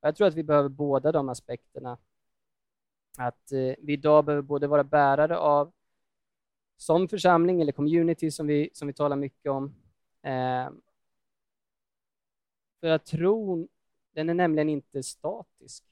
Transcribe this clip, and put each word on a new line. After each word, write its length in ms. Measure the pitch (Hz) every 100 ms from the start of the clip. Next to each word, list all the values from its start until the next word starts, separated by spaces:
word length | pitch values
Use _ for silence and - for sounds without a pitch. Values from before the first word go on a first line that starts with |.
Och 80 | 147
jag 80 | 156
tror 100 | 202
att 80 |
vi 80 | 156
behöver 260 | 151 147 143
båda 440 | 139 147 135 143
de 160 | 151 135
aspekterna. 680 | 123 _ 123 _ 147 131 120 _ _ _ _ _ _ _ _ _ _ _ -
Att, 340 | 123 - -
eh, 220 | 135 131 131
vi 140 | 147
idag 320 | 147 151 151
behöver 180 | 147 147
både 240 | 139 143 143
vara 180 | 147
bärare 540 | 139 151 143 139 156 170
av, 340 | 151 147 147 _ _ _ _ _ _ _ _ _ _ _
som 320 | - 160 185
församling 520 | 208 180 170 170 180
eller 120 | 156
community 580 | 139 147 170 165 165 160
som 160 | 151 151
vi, 240 | 147 151
som 160 | - 143
vi 60 |
talar 220 | 135 147 139
mycket 340 | 139 _ 147
om. 240 | 135 139 - _ _ _ _
Eh, 480 | 143 131 127 127 131 - _ _ _ _ _ _ _ _ _ _ _ _ _ _ _ _ _ _ _ _
för 80 | 165
att 180 | 160 -
tron, 600 | 156 175 220 208 175 165 _ _ _ _
den 160 | - 160
är 60 |
nämligen 340 | 170 180 156 151
inte 340 | 147 - 139
statisk. 840 | 127 - 151 214 190 _ 123 - _